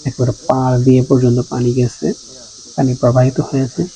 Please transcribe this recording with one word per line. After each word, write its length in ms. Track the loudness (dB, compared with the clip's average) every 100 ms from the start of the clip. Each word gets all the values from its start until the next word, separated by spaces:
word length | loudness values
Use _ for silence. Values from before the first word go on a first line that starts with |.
একেবারে 280 | -8 -2 -4
পাড় 500 | -2 -4 -2 0 2
দিয়ে 200 | 4 2
পর্যন্ত 380 | 2 2 2 0 -2
পানি 240 | -2 -2
গেছে, 400 | 0 -2 -2 -6 -6 -12 -20 -20 -20 -12 -2
পানি 180 | -2
প্রবাহিত 460 | 0 0 2 2 0
হয়েছে। 460 | -4 -4 -4 -4 -8